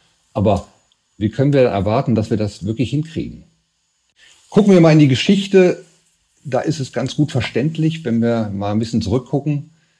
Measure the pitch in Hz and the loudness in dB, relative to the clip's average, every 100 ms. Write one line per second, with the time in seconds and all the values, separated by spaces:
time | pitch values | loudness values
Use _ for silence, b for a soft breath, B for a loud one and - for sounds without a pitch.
0 | _ _ _ - 104 95 - _ _ _ | _ _ _ -2 0 0 -4 _ _ _
1 | _ - 104 - 135 139 123 98 98 117 | _ -6 -6 -2 0 2 2 0 -2 -2
2 | - 113 110 107 104 - 101 113 113 139 | 0 -2 -2 -4 -6 -8 -8 -6 -4 -4
3 | 156 - 60 - _ _ _ _ _ _ | -6 -8 -10 -14 _ _ _ _ _ _
4 | _ b b b b 202 202 185 160 156 | _ b b b b 2 6 6 8 6
5 | 143 127 - 202 196 190 180 - - _ | 4 2 2 0 2 4 4 0 -10 _
6 | _ _ _ _ 147 127 - 160 131 123 | _ _ _ _ -6 -4 -4 -6 -6 -6
7 | 127 - 147 127 - 113 151 160 160 160 | -6 -2 -2 -2 -4 -2 -4 -2 -2 -2
8 | 120 117 117 117 104 98 101 107 117 117 | -4 -2 0 -2 -4 -6 -4 -4 -2 -4
9 | 92 123 127 143 151 143 - _ _ _ | -2 -4 -2 -6 -4 -6 -8 _ _ _